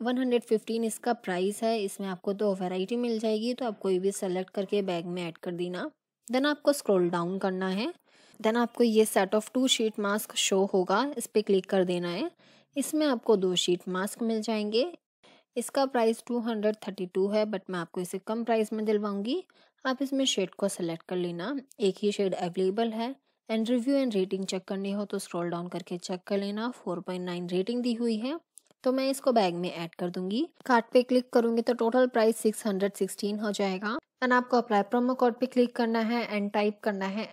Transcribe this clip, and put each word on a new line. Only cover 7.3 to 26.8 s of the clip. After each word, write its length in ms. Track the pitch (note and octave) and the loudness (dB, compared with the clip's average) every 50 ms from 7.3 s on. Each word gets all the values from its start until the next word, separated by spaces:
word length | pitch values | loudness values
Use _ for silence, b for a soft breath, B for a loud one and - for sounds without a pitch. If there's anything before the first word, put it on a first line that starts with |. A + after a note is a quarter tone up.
| F#3+ | -4
करना 300 | F#3+ G#3 G3 F#3 F#3 F#3+ F#3+ | -2 -2 -2 -2 -2 -2 -2
है। 240 | F#3 G3 A#3 E4 F4+ _ b b b b b b b b | -2 -2 -2 -4 -6 _ b b b b b b b b
Then 180 | G#3 A3 A3+ | 0 2 2
आपको 260 | A#3+ A#3+ A3+ - - A#3+ | 2 2 2 4 4 4
ये 220 | A#3 G#3+ A3 A3 | 6 6 6 6
set 260 | - - A3 G3 F#3+ - | 6 4 2 2 4 2
of 100 | G#3+ - - - | 0 0 0 0
two 140 | C4 C4 B3+ | 2 2 2
sheet 260 | - - A3+ A3 G#3+ - | 4 2 2 0 0 0
mask 360 | G#3 G3+ G3+ G#3+ - - - | 0 0 0 0 -2 -4 -4
show 300 | - - - G#3 F#3+ G3 G3 - | -2 0 2 4 2 2 4 2
होगा, 260 | F#3+ F3+ - F#3+ G#3 A#3 F#3+ G3 | 2 2 4 2 2 2 0 -2
इस 100 | A#3 - | -6 -6
पे 140 | - - G#3+ | -2 0 0
क्लिक 280 | G#3 - G3 F#3+ F3+ - | 2 4 2 2 2 2
कर 140 | G#3 F#3+ F3+ | 2 2 2
देना 260 | F3+ F3+ F3 F3 F3 | 2 0 -2 -2 -4
है। 200 | E3+ F#3+ D4 F4 - b b b b b b b b | -4 -4 -4 -6 -8 b b b b b b b b
इसमें 300 | C#4+ C4 - - D4+ D#4 | -6 -4 -2 0 2 2
आपको 280 | D4 C4 A3+ - - A3+ | 2 0 0 4 4 4
दो 180 | F#3+ F#3+ F#3 F3+ | 4 4 2 0
शीट 320 | E3+ - - F3 F3+ - | 0 2 0 0 0 0
मास्क 340 | F#3+ F3+ F#3 F#3+ G3+ - - A#3+ | -4 -4 -2 -4 -4 -4 -4 -2
मिल 180 | A3+ A3+ A3 | -2 -2 -2
जाएंगे। 440 | G#3+ - A3+ G#3+ G#3 G#3 G#3+ A3+ C#4 F4 E4+ - _ _ _ _ b b b b b b - | -2 -2 -2 -2 -2 0 0 0 0 0 -4 -12 _ _ _ _ b b b b b b -8
इसका 280 | B3 A3+ - - C#4 C4+ | -8 -6 -4 0 0 0
प्राइस 380 | C4+ - B3 A3+ A3+ A3+ - - | 2 2 2 2 2 0 -2 -4
टू 120 | - A#3+ A#3+ | -6 -4 -4
हंड्रेड 360 | A3 A#3 A3+ G#3+ G3+ G#3+ G#3+ - - | -2 -2 -2 0 0 0 0 0 -6
थर्टी 180 | G#3 G3 - F#3 | -10 -6 -6 -6
टू 220 | F3+ - F#3+ F#3+ G3+ | -4 0 0 0 2
है, 160 | G#3 G#3+ G#3+ | 2 0 0
but 240 | G#3+ G#3+ F#3 - - | 0 -2 -8 -6 -6
मैं 100 | F3+ F3 | -6 -6
आपको 220 | E3 - - F#3 | -6 -6 -6 -6
इसे 160 | F3+ F3+ - F#3+ - | -6 -6 -6 -8 -6
कम 160 | - A3 A#3 A#3 | -4 -4 -4 0
प्राइस 300 | A#3+ A3+ A3 G#3+ G#3+ A3 | 0 2 2 2 0 -2
में 120 | G#3+ G#3+ | -4 0
दिलवाऊंगी। 580 | A3 G#3+ G#3 G#3 G#3 G3+ G3+ G3+ A#3 C#4 F#4 F#4 b b b b b b b - | 0 0 0 0 -2 -4 -4 -4 -2 -4 -4 -6 b b b b b b b -4
आप 160 | C4 C4 - | -4 -2 -2
इसमें 220 | C#4 C4 C#4 C4+ C4+ | -2 -2 0 0 0
शेड 280 | B3+ - - F#3+ F3+ - | 0 0 0 -2 -2 -2
को 120 | - G3+ | -2 -2
सिलेक्ट 360 | G3 - - F3+ E3 E3 E3 - | -2 -2 -2 -4 -4 -4 -6 -6
कर 80 | - F#3 | -6 -4
लेना, 400 | F3+ F3 F3 E3+ E3+ F3 A3 D4 C#4 C4 _ - - | -2 -2 -2 -4 -4 -6 -4 -6 -6 -8 _ -6 0
एक 160 | A3+ F#3+ F3+ - | 0 0 0 2
ही 100 | G#3 G3+ | 0 -2
शेड 220 | G3+ - G3+ F#3+ F3+ | 0 2 0 0 0
अवेलेबल 560 | - F3+ F3 F3 F#3+ F#3 F#3 G3 A3 A#3 A#3 | -2 -4 -4 -2 0 0 0 2 0 0 -2
है। 220 | A3 A3 A3+ B3 C4+ _ _ _ _ _ _ - | -2 -4 -6 -6 -6 _ _ _ _ _ _ -4
And 200 | A3 A3 A3 G#3+ | -2 -2 0 2
review 280 | B3+ B3 A3+ C4+ C#4 | 0 0 2 2 2
and 180 | C#4 C4+ B3+ G#3 | 2 2 2 2
rating 300 | G3 F#3 G3 G3 F#3+ F#3+ | 0 0 0 -2 -4 -4
check 200 | F#3 - F#3 - | -4 -6 -6 -4
करनी 240 | - G3+ G3 G3 G3 | -4 -6 -4 -4 -2
हो 140 | G3 G3+ G#3 | -2 -4 -4
तो 140 | G3 - G3 | -4 -4 -6
स्क्रॉल 300 | - - - E3+ F3 F3 | -6 -6 -6 -4 -4 -2
डाउन 180 | E3+ E3+ F3 | -4 -4 -6
करके 300 | F3+ - E3+ F3 - F#3 | -6 -8 -8 -8 -8 -8
चेक 260 | F3 - - F#3+ F3+ - | -8 -6 -6 -8 -8 -4
कर 100 | - G#3 | -2 -2
लेना, 320 | G3 G3 G3+ G3+ G#3 A3+ B3 | -2 -2 -2 -4 -4 -4 -4
फ़ोर 280 | B3 - | -6 -6